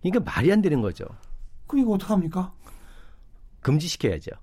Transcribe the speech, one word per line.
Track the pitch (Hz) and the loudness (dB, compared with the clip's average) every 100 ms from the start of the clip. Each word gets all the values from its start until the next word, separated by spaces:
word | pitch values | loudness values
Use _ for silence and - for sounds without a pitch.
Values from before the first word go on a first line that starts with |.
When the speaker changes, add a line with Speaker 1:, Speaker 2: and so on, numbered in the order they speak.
Speaker 1:
그러니까 | 170 226 - | 0 0 0
말이 | - 131 | 2 4
안 | 208 | 6
되는 | 190 143 | 4 2
거죠. | 104 85 - - - - - - - | 0 -4 -10 -14 -12 -12 -12 -14 -2
Speaker 2:
그럼 | 285 | 2
이거 | 240 | 2
어떡합니까? | 196 - 208 165 185 185 - - - - - - - - - - - | 2 2 0 0 -2 -4 -8 -18 -18 -18 -20 -20 -20 -20 -20 -20 -6
Speaker 1:
금지시켜야죠. | - 151 170 - 120 78 - - | 0 2 0 -2 -2 -2 -6 -14